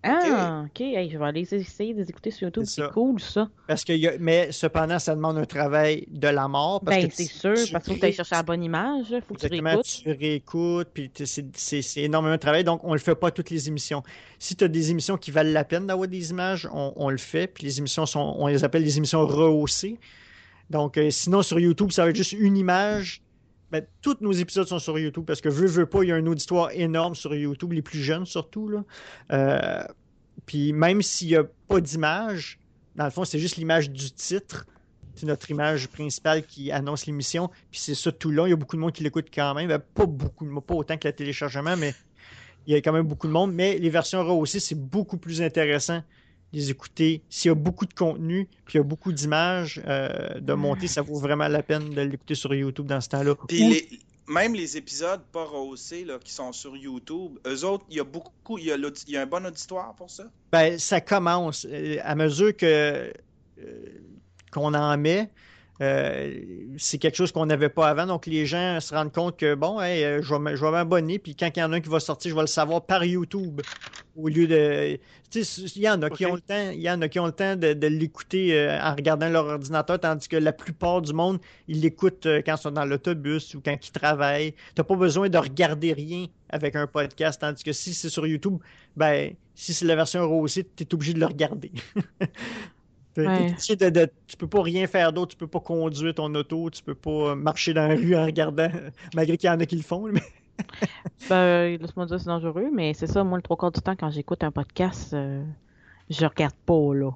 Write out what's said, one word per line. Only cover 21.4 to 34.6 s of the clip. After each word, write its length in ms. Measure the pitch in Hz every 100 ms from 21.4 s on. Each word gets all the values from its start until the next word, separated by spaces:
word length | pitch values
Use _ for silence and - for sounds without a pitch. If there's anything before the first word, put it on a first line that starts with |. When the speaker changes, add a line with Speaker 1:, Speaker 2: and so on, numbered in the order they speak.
Speaker 3:
sur 160 | 190 170
YouTube, 320 | 175 165 202
ça 140 | 185 170
va 60 |
être 40 | 185
juste 160 | -
une 240 | 208 208 196
image. 680 | 185 180 208 214 180 - _ _ _ _ _
Ben, 140 | 160 - _
tous 140 | - 269
nos 100 | 208
épisodes 360 | 185 175 196 180
sont 120 | 180
sur 180 | 147 156
YouTube 280 | 156 143 160
parce 140 | 147
que, 80 | 156
veux, 180 | 143 185
veux 180 | 170 165
pas, 160 | 202
il 60 | 185
y 40 |
a 40 | 165
un 100 | 160
auditoire 460 | 160 - 175 170
énorme 400 | 156 170 160 170
sur 220 | 165 151 147
YouTube, 360 | 147 139 180
les 100 | 165
plus 160 | - 156
jeunes 260 | 139 160 185
surtout, 420 | 175 160 214 214
là. 160 | 208 202 - - - -
Euh, 520 | 139 135 135 - - - - _ _ _ - -
puis 260 | 151 143
même 300 | 151 165 202
s'il 240 | 190 - 170
y 80 | 160
a 80 | 147 _ _
pas 120 | 196
d'image, 760 | 156 156 151 170 226 190 - - _ _ _ -
dans 100 | 147
le 60 |
fond, 140 | 151 185
c'est 120 | 156
juste 200 | 170 165
l'image 340 | 160 165 143
du 180 | 135 139
titre. 560 | - - 190 - -